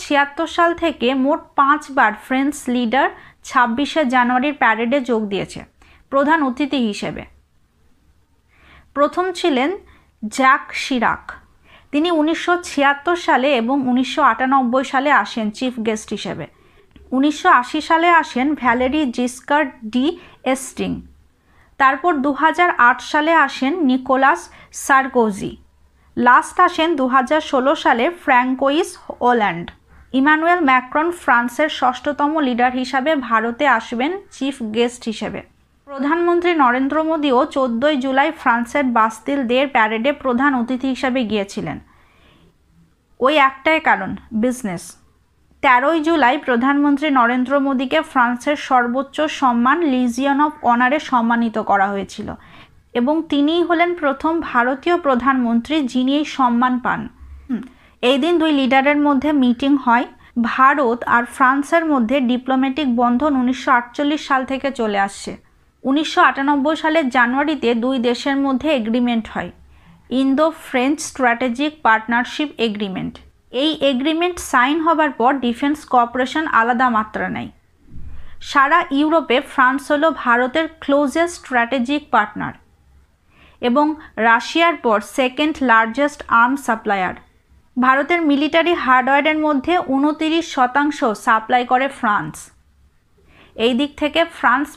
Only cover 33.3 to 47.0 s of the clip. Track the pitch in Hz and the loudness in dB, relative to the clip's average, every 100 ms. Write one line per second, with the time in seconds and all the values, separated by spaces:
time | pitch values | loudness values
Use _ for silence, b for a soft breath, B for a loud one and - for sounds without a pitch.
33.3 | 226 233 233 285 233 - 233 285 392 - | -2 -2 0 2 2 -2 -4 -4 -4 -12
34.3 | - 269 277 220 220 240 247 233 214 214 | -8 -8 -6 -6 -2 -2 -2 -10 -8 -8
35.3 | 190 - _ _ _ 277 277 285 339 349 | -10 -14 _ _ _ -16 -6 -2 0 2
36.3 | 349 339 330 254 247 277 302 320 320 285 | 0 0 2 2 2 0 -2 -2 -2 0
37.3 | 240 214 277 262 226 294 294 269 262 311 | 2 0 -2 -2 0 0 0 0 0 0
38.3 | 311 254 233 240 285 262 233 220 220 - | 0 -2 -2 -2 -2 0 2 0 -2 -4
39.3 | 285 233 254 277 254 220 226 254 285 262 | -4 0 0 0 0 0 0 -2 -2 -2
40.3 | 240 285 262 233 254 269 247 269 262 214 | 0 0 0 -2 -4 -4 -2 -2 -2 -2
41.3 | 214 196 220 165 139 b b b b b | -2 -4 -8 -8 -10 b b b b b
42.3 | b b _ _ _ _ _ _ - 247 | b b _ _ _ _ _ _ -2 0
43.3 | 302 269 - 311 320 277 196 190 202 - | 4 2 0 -2 0 2 0 -2 -10 -8
44.3 | 214 247 247 202 170 - - _ _ _ | -2 -2 -2 -6 -8 -12 -20 _ _ _
45.3 | _ _ _ 277 247 277 330 302 330 247 | _ _ _ 4 4 4 2 2 2 2
46.3 | 294 262 240 262 285 285 277 | 2 0 0 2 2 2 2